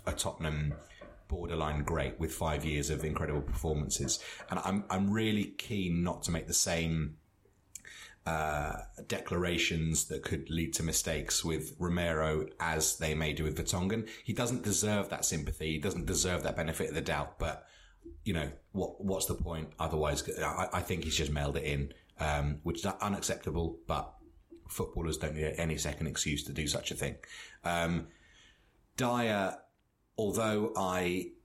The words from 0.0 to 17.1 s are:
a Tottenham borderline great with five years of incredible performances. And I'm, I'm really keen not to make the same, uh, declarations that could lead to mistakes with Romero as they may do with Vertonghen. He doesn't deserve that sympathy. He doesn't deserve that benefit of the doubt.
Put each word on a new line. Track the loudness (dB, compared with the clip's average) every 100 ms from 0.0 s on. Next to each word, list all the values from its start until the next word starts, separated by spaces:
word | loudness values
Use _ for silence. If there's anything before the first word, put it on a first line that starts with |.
| -2
a |
Tottenham | -2 -2 -2 -2 0 0 -2 -8 -18 -18 -18 -4
borderline | -4 -2 0 0 0
great | 0 2 0 0
with | -4
five | 0 0 2 2
years | 0 0
of | 0 0
incredible | 0 0 0
performances. | 0 0 2 2 2 0 0 -2 -4 -12 -4
And | -2 2
I'm, | 0 2
I'm | 2 4
really | 4 4 4 2
keen | -4 -4 -2 2 2
not | 2 0
to | 0
make | 0 2
the | 2
same, | 4 4 2 2 0 -4 _ _ _ _ _ -18 -16 -16 -18 -8 -2
uh, | 0 2 2 0 -2 -8 -12 -4
declarations | -4 0 0 2 2 2 2 2 2 0
that | -2
could | -2 -4 -2
lead | -2 0
to | 0
mistakes | 0 0 0 -2 0 0 2
with | -2 -2 -2
Romero | 0 2 2 2 2 2 -2 -2
as | 0 2 2 2
they | 0
may | 2 0
do | 0
with | 0 0
Vertonghen. | 0 0 2 0 -4 -8
He | -4
doesn't | 0 0 0
deserve | 0 2 4 2 0
that | 0
sympathy. | 0 0 -2 -2 -2
He | 0
doesn't | -2 -2 0
deserve | 2 2 2
that | 0 0
benefit | -2 0 -2
of | -2
the |
doubt. | -2